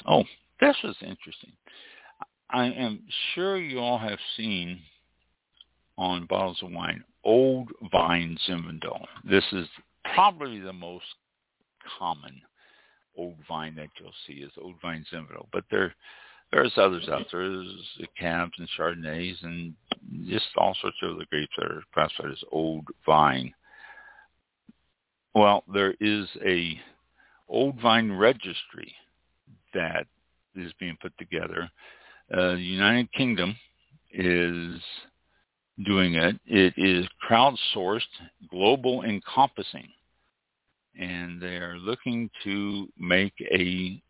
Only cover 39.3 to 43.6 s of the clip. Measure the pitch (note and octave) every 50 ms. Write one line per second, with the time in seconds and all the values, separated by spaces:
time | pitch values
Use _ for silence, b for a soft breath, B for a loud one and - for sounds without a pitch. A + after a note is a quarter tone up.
39.3 | - C3 C#3 C3+ - - F#2+ - - C#2 B1 - _ _ _ _ _ _ _ _
40.3 | _ _ _ _ _ _ _ _ _ _ _ _ _ F2 F#2 F2+ F2+ F2 F2 F2
41.3 | F2 F2 F2+ F2+ F2+ F2 F2+ F2 F2 F2 F2+ G#2 B2 - - B2 A#2+ A#2 A#2 G#2
42.3 | - - - G2+ G2 G2+ G2+ G2+ G2+ G2+ F#2+ - - - F2+ F2 F2+ F#2 G2 G2
43.3 | - - - - - F#2